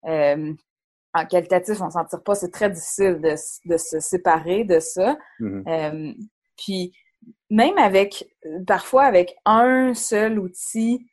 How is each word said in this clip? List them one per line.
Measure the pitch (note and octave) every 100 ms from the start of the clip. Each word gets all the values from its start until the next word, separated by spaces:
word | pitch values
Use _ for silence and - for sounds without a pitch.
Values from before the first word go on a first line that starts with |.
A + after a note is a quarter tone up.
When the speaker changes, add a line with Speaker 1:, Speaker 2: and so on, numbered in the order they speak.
| -
Speaker 1:
Euh, | D#3+ C#3+ D3 D#3 D#3 _ _ _ _ _ E3+
en | D#3+
qualitatif, | F3+ E3+ F#3 F#3 G#3
on | E3+
s'en | F3 E3
tire | F#3
pas, | - G3+
c'est | F3+
très | - G#3
difficile | E3+ - - G3 E3+
de, | D#3+ D3+ - - F3
de | E3
se | - D#3
séparer | - F#3 F#3 D#3+ D#3+ F#3+
de | G#3+ E3
ça. | - - G3 C4+ - _
Speaker 2:
Mhm. | A2 G2 G2+
Speaker 1:
Euh, | D#3+ D3+ D#3 D#3 - G#3 _ _ _
puis | - F#3+ F3+ _ _ _ - _ _
même | G#3+ C4 G4
avec, | A3+ F#3+ G3+ - - _ D#3 D#3+ F#3
parfois | F#3+ - B3+
avec | C#4 F#3+ F3+ - -
un | A3 B3 C4 C4
seul | A#3 - G#3+ A3 A3
outil | F#3 F3+ - A3+ A3+ A#3+ A#3+